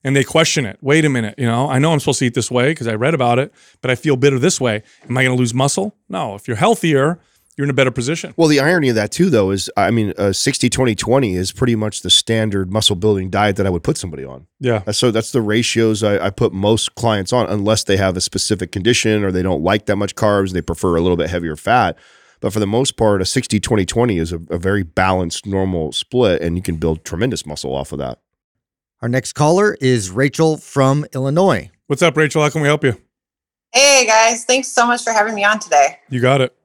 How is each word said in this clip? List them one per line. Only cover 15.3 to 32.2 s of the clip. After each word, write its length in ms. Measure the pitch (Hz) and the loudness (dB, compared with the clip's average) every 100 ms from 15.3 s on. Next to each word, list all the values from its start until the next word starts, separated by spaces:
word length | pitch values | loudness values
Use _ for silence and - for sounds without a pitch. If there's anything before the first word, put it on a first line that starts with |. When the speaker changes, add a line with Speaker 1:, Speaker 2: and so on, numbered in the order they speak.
Speaker 2:
the 100 | 127 | -2
ratios 640 | 104 110 117 113 113 107 | 0 0 0 2 2 2
I, 220 | 107 101 98 | 0 0 -2
I 40 | |
put 220 | - 120 | 0 -2
most 400 | 95 101 110 - | 0 0 0 -2
clients 380 | - 117 104 95 | -4 -2 0 0
on, 140 | 123 107 | -2 0
unless 340 | 101 101 110 | -2 0 0
they 140 | - 98 | 0 0
have 200 | 95 90 | 0 0
a 40 | |
specific 500 | - - - 104 92 | -4 -4 -2 -4 -4
condition 540 | 101 95 127 113 107 | -2 0 2 2 0
or 80 | 101 | 0
they 100 | 92 | 0
don't 220 | 92 82 | 0 0
like 220 | 85 104 - | 0 0 0
that 100 | 101 | -2
much 180 | 101 | -4
carbs, 380 | - 110 101 98 | 0 2 2 0
they 100 | 90 | -4
prefer 320 | 78 82 92 85 | -4 -2 0 2
a 40 | |
little 160 | 90 85 | 2 0
bit 120 | 82 | 0
heavier 280 | 90 82 76 | -4 -6 -6
fat. 420 | - 123 92 - _ _ _ _ | 0 2 2 -2 _ _ _ _
But 120 | 113 | -4
for 80 | 107 | -2
the 80 | 101 | 0
most 280 | 113 135 - | 0 -2 0
part, 240 | 110 101 | 0 2
a 40 | |
sixty 340 | 92 135 - 104 | 0 -4 -2 -4
twenty 260 | - 110 | 0 0
twenty 340 | 92 113 123 90 | 0 0 0 0
is 140 | 82 | -2
a, 60 | 85 82 | -6 -8
a 100 | 87 | -4
very 260 | 92 101 | -2 -2
balanced, 600 | 85 - 92 92 87 - | -2 0 2 2 -2 -6
normal 460 | 101 98 95 87 78 | -4 -2 -2 -2 -4
split, 500 | - - 123 113 85 | -6 -4 0 2 2
and 160 | 85 87 | -2 -4
you 60 | |
can 140 | 92 82 | -4 -2
build 280 | 80 80 | -2 -4
tremendous 400 | - 85 123 95 | -8 -4 -4 -4
muscle 300 | 76 76 67 | -8 -10 -6
off 160 | 67 67 | -6 -6
of 80 | 71 | -8
that. 220 | 67 62 _ _ _ _ _ _ _ _ | -8 -10 _ _ _ _ _ _ _ _
Speaker 3:
Our 80 | 120 | -4
next 260 | 127 - | -4 -4
caller 420 | - 151 180 208 - | 0 2 4 2 2
is 300 | 131 123 95 | 0 0 -2
Rachel 460 | 95 139 - 160 156 | -2 -2 2 0 0
from 500 | - 143 135 143 147 | -4 0 2 2 -2
Illinois. 560 | 135 135 156 190 113 - _ _ | -6 -2 2 2 2 -4 _ _
Speaker 1:
What's 160 | 139 | 0
up, 140 | 170 | 2
Rachel? 260 | 143 | 2